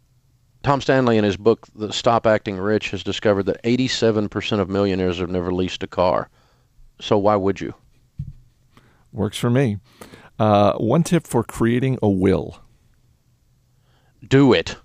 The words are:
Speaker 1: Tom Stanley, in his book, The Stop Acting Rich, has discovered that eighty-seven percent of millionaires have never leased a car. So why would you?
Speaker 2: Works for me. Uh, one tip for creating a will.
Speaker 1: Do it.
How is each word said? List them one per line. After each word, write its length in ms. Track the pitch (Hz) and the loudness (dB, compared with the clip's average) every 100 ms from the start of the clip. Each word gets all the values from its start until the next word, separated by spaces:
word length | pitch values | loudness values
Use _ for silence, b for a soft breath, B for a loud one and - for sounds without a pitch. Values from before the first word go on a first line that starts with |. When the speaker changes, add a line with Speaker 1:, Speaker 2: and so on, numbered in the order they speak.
| _ _ _ _ _ _ | _ _ _ _ _ _
Speaker 1:
Tom 200 | - 139 | -2 0
Stanley, 360 | - 135 123 113 | 2 2 4 2
in 60 | |
his 140 | 104 92 | 2 0
book, 300 | 107 110 - | 0 0 -4
The 200 | 107 104 | -12 -10
Stop 340 | 92 127 117 113 | -4 0 0 2
Acting 300 | 107 - 95 | 0 -2 -6
Rich, 340 | 101 107 - | -2 -2 -4
has 100 | 98 | -8
discovered 420 | 101 - 110 98 | -8 -2 0 0
that 180 | 95 - | -2 -4
eighty-seven 640 | 117 123 127 - 113 107 104 | -2 0 -2 0 0 0 -2
percent 340 | 107 - 104 | -6 -4 -2
of 80 | 92 | -2
millionaires 500 | 98 101 92 92 87 | 0 0 0 -2 -2
have 100 | 87 | -4
never 240 | 90 87 | -4 -4
leased 280 | 90 92 - | -2 -4 -6
a 40 | 95 | -8
car. 420 | - 90 57 - _ _ _ _ _ - - | -2 0 0 -4 _ _ _ _ _ -20 -16
So 180 | - 107 | -2 0
why 200 | 101 104 | 2 2
would 240 | 95 95 | 0 -4
you? 120 | 62 - _ _ _ - - - - _ _ b b b b | -8 -12 _ _ _ -16 -16 -18 -20 _ _ b b b b
Speaker 2:
Works 280 | 113 101 - | -6 -6 -2
for 100 | 120 | 0
me. 280 | 123 135 104 B B B B B - | 2 0 -2 B B B B B -2
Uh, 360 | 107 104 104 | 2 4 4
one 280 | - 107 156 | 2 0 0
tip 240 | 160 165 - | 2 0 0
for 180 | 123 | -2
creating 540 | - - 117 120 131 131 | -4 0 0 2 0 0
a 80 | 104 | 0
will. 540 | 95 95 82 - - - _ _ _ _ _ _ _ _ _ _ _ _ _ _ _ - | 2 2 2 -2 -12 -20 _ _ _ _ _ _ _ _ _ _ _ _ _ _ _ 0
Speaker 1:
Do 260 | 135 135 | 4 6
it. 220 | 90 - - | 4 0 -8